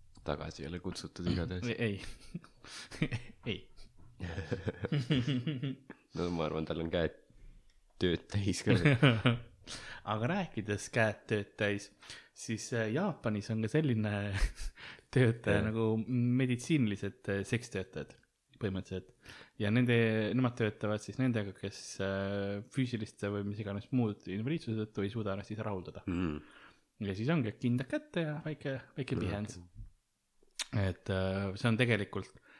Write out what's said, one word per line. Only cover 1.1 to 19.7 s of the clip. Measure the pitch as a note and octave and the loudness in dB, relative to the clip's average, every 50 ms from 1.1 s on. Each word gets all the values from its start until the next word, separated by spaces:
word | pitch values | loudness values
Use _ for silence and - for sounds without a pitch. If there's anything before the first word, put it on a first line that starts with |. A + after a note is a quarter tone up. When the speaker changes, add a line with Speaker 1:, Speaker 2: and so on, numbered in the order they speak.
| - - F2 F2 | -8 -4 -2 0
Speaker 1:
igatahes. | E2+ F2+ E2+ E2 F#2 F2+ G#2 B2 | 0 0 0 -2 -4 -4 -4 -4
Speaker 2:
Ei, | - - A#2 A2 G2+ G2+ - - - - - - - - - - - - - - - - - - - - | -2 0 0 -2 -2 -2 -6 -10 -12 -12 -14 -14 -14 -14 -14 -14 -20 -20 -20 -18 -16 -16 -16 -12 -4 -4
ei. | D#3+ - - A#2 - - - - - | -4 -2 -2 -6 -8 -10 -18 -12 -8
<laughs> | B2 G2 | -6 -6
Ei. | - - - - - - - - - - - - - | -6 -8 -16 -18 -18 -18 -18 -18 -20 -20 -20 -14 -10
Speaker 1:
<laughs> | F#2 F2 E2+ F2+ F#2+ - - F2+ - - - - - - - C#3+ B2 - D#3 B2+ A#2+ D3+ C#3 B2+ A#2+ E3 D3 B2 B2+ C3+ C3 - - - - - _ _ | -8 -8 -6 -6 -4 -4 -6 -4 -4 -6 -6 -4 -4 -2 0 0 2 2 2 2 2 2 0 0 0 -2 -4 -4 -4 -6 -6 -8 -12 -20 -20 -20 _ _
No | - D#2 F2 F2+ | -4 -2 -2 0
ma | F2+ E2+ D#2+ | 0 0 0
arvan, | D#2 D#2 D#2+ D#2+ D#2 | 0 0 0 -2 -2
tal | D#2+ D#2+ E2 | -2 -2 -2
on | E2 | 0
käed | E2 F2 E2 D2+ - - - _ - - - - - - - - _ - _ _ _ - | 2 2 2 2 0 -2 -20 _ -20 -20 -20 -20 -20 -20 -20 -20 _ -20 _ _ _ 2
tööd | - F2+ - - - - | 2 4 4 2 0 -2
täis | - G#2 G2 G2+ F2+ - | -2 0 0 0 0 0
ka. | - A2 G2+ - F2 D3+ C#3 A#2+ - C3+ A#2 A2 - B2+ A#2 A#2+ | 4 4 4 6 6 6 6 8 8 8 6 8 4 2 2 2
Speaker 2:
<laughs> | - - - - - - - - - - - - - - G#2+ | -4 -12 -18 -20 -16 -14 -14 -12 -12 -14 -14 -12 -4 -2 -2
Aga | G#2+ A2 B2+ | 0 0 0
rääkides | F3 G3+ F3+ - - A#2 G2 G2+ G#2 G2+ - - | 0 0 -2 -2 -4 -4 -2 0 -2 -2 -2 -2
käed | - B2 A2+ G#2+ G2+ - - | 2 2 2 2 2 -2 -4
tööd | - A#2 G#2+ G2+ - - | -2 0 0 0 -2 -4
täis, | - G#2+ G2+ G#2 G2 - - - _ - - - - - - | 0 0 2 2 0 -2 -8 -18 _ -20 -18 -18 -18 -18 -20
siis, | _ - - - A2+ G#2+ - - | _ -12 -6 -4 -4 -4 -4 -2
äh, | B2+ A#2 A2 G#2+ | -2 0 0 0
Jaapanis | A2 D3 F#3+ G#3 C#3+ - - A#2 G#2+ G#2 G2 - | 0 0 0 0 -2 -2 -2 -2 -2 -2 -2 -2
on | A2+ A2 A2 | -2 0 0
ka | A2+ | 2
selline | - D3+ D#3+ C#3 A#2+ A2 G#2+ G#2+ G#2 G2+ G2+ G#2 G2 F#2+ - - - - - | 2 4 4 4 4 2 2 0 0 -2 -2 -2 0 2 2 2 0 -2 -8
<laughs> | - - - - - - - - - - | -8 -8 -10 -16 -16 -16 -18 -10 0 4
töötaja | B2 B2+ A2+ A#2 A#2+ - G#2+ G#2 G#2 | 6 6 6 6 4 2 4 4 4
Speaker 1:
Jah. | G2+ | 4
Speaker 2:
nagu | A2 A2 A2+ A2+ A2 A2 A2 A2 - B2 B2 A#2+ B2 B2 | 2 2 2 2 2 2 2 0 2 2 2 4 4 4
meditsiinilised, | B2+ C3+ B2+ B2 A#2+ - - E3 D3 A#2+ G#2+ G2+ G2 - G2+ - - - - | 4 4 2 2 0 2 2 4 4 6 4 2 0 -2 -6 -6 -6 -4 -2
äh, | G2 G2 F#2+ | 0 0 0
sekstöötajad | - - A2+ - - - G2 F#2 - - D#2 D2 - - - _ _ _ _ _ _ _ | 0 0 -2 -2 -2 -4 -6 -6 -4 -8 -10 -10 -10 -12 -20 _ _ _ _ _ _ _
põhimõtteliselt. | - - G2+ F#2+ F#2+ F#2 - F#2+ F#2 - - - _ - - - - - - _ | -4 -4 -2 -2 -2 -4 -4 -6 -8 -8 -10 -20 _ -20 -20 -20 -20 -20 -16 _
Ja | - G#2+ G2+ | -2 0 2